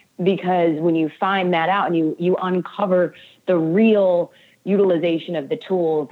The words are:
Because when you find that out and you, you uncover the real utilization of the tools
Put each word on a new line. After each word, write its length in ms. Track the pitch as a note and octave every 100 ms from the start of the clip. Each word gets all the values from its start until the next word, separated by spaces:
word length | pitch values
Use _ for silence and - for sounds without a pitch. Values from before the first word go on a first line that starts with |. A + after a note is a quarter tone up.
| _ -
Because 580 | F3+ F#3 F3+ F3+ E3+ D3+
when 160 | E3+ E3
you 140 | D#3 -
find 340 | F#3+ G3 F3+
that 160 | E3+ E3
out 180 | G3 E3
and 80 | E3+
you, 200 | D#3 -
you 180 | F3 F#3
uncover 760 | F#3 F3+ E3 - G3+ F#3 E3+ - - _ -
the 120 | F3+
real 720 | D#3+ F3+ A3+ G#3+ F#3+ F3 E3+ _ _ _
utilization 720 | - G3 G3 E3+ E3+ E3 - E3
of 140 | C#3
the 80 | D#3
tools 520 | - F#3 E3 D#3 C#3+